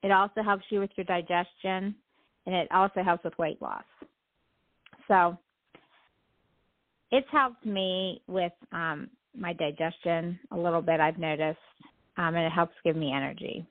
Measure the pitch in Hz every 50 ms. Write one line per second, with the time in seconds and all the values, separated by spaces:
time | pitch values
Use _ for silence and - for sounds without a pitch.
0 | - 196 196 190 196 208 _ 220 214 208 202 196 196 - 214 202 196 196 _ -
1 | 185 175 185 175 175 165 175 175 180 - _ _ - 190 190 185 190 202 208 -
2 | _ _ _ _ _ _ _ _ _ - 185 180 165 - - 185 190 196 - 196
3 | 185 190 175 170 - 170 - _ 165 156 - - - - 50 - - _ _ _
4 | - _ _ _ _ _ _ _ _ _ _ _ _ _ _ _ _ - - -
5 | - - 208 185 175 175 175 175 _ _ _ _ _ _ _ - _ _ _ _
6 | _ _ _ _ _ _ _ _ _ _ _ _ _ _ _ _ _ _ _ _
7 | _ _ - 262 269 - - 302 269 254 240 - - 220 202 190 190 185 185 185
8 | 190 190 175 - _ - 185 190 180 175 175 _ - - - 165 170 165 156 147
9 | 139 - _ _ _ _ _ 247 - 175 175 165 165 147 147 - 165 160 160 -
10 | - 180 165 165 165 175 175 175 _ - - 170 170 175 165 165 156 - 165 156
11 | 156 156 160 - 170 156 156 147 156 156 160 - _ - _ _ - - _ _
12 | _ _ _ - 175 165 160 170 165 165 160 175 170 165 - - _ 170 156 160
13 | 156 143 131 139 135 139 135 - - - - - 165 -